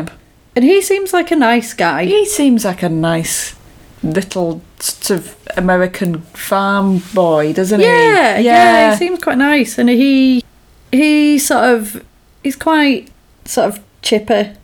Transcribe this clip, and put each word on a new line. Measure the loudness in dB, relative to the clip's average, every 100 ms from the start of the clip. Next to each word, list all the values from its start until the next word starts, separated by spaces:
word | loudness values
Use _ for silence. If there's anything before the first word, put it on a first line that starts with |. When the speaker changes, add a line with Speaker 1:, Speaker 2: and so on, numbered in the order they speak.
Speaker 1:
up. | -6 -14 _ _ _
And | 0 2
he | 2
seems | 0 -2 -2
like | -2 0
a | 0
nice | 2 0 -2
guy. | -4 -2 -2
Speaker 2:
He | 0 0 0
seems | 0 2 2 -2
like | -4
a | -4
nice | -2 -2 -2 -4 -8 -10 -16 -20 -20 -20 -10
little | -6 -4 -4 -4 -4 -6 -14 -12
sort | -12 -8 -4 -6
of | -6 -16 -10 -4
American | 0 0 -2 -4 -6 -6 -10
farm | -14 -6 -4 -2 0 0 -2 -2
boy, | -2 0 0 0
doesn't | -2 -2 2
he? | 4
Speaker 1:
Yeah, | 4 4 4 2 2
yeah, |
Speaker 2:
Yeah. | 4 4 6 4 4
Speaker 1:
he | 2
seems | -2 -4
quite | -2 0
nice. | 2 2 0 0
And | 2
he, | 2 2 2 2 0 -4 _ _ _ _
he | 0 2 2 2 2
sort | 2 2
of, | 2 2 -2 -14 -20 _ _ _
he's | -8 -4
quite | 0 2 2 0 -6 _ _ _
sort | -8 -2 -2
of | -4 -16 _
chipper. | -4 -2 0 -2 -2 -10